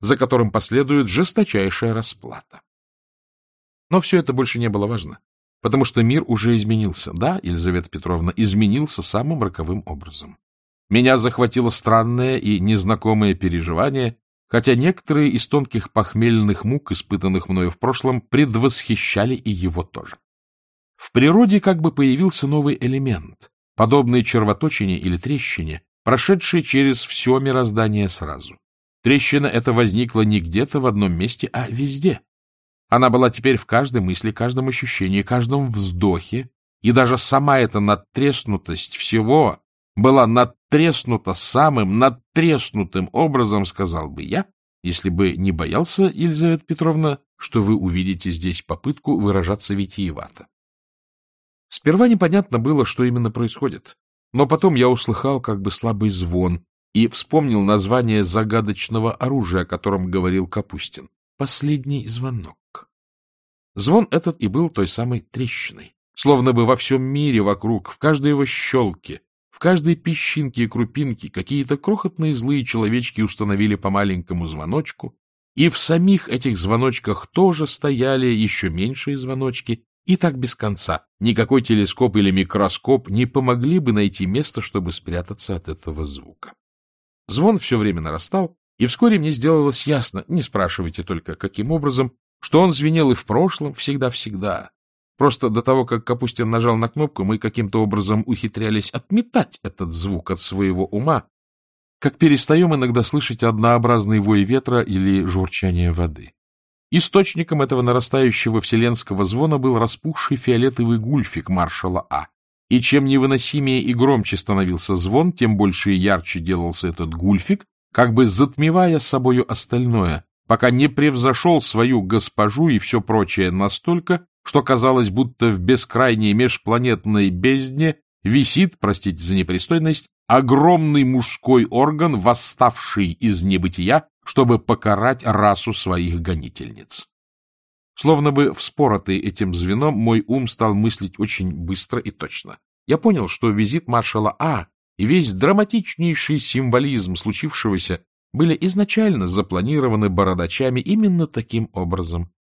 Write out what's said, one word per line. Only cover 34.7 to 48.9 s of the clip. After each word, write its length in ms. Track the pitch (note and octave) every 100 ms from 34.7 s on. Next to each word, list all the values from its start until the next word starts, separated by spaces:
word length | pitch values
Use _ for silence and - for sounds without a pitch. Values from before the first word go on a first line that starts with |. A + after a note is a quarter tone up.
| B2+ B2 - F#2+ G2
каждом 480 | G2+ B2 A#2+ C#3 C3+
вздохе, 800 | G#2+ F#2+ F2 G2 E2+ - A#2 B2+ _ _ _
и 80 | A#2
даже 260 | A#2 B2 B2+
сама 420 | - C3+ D3 C3+
эта 200 | A2 G#2+
надтреснутость 1160 | G2+ G2+ - - C#3+ B2 A2 F#2+ - D#2+ - -
всего 640 | - A2+ A2 D3+ A#2+ C#2+ _ _ _ -
была 320 | B2+ C3+ A#2
над 280 | A#2+ A#2+ - -
надтреснуто 600 | D3+ E3 - B2 A2 - F#2+
самым 640 | - C3+ D#3 B2+ G2 G#2+
надтреснутым 1120 | C3 A#2+ _ D#3+ E3 C#3 - G#2 F2 F#2+ F2+
образом, 540 | B2 D#3+ C3+ A2 G2+ G2
сказал 440 | - F#2 E2 D2+
бы 140 | D2
я, 240 | D2 E3 - _ _ _
если 280 | F2+ E2 F#2+
бы 280 | F2 F#2+ E2
не 140 | F#2+
боялся, 600 | E2 D2+ G2 E3+ - F#3+
Елизавета 520 | - E3+ D3+ E3+ D#3 -
Петровна, 540 | D#3+ E3 D#3 D#3 C#3+ _ -
что 240 | - A2+
вы 140 | G2+ A2
увидите 560 | F#2 F2 F#2 F2 F#2+
здесь 320 | E2 F#2 F2+
попытку 560 | - F2 C3+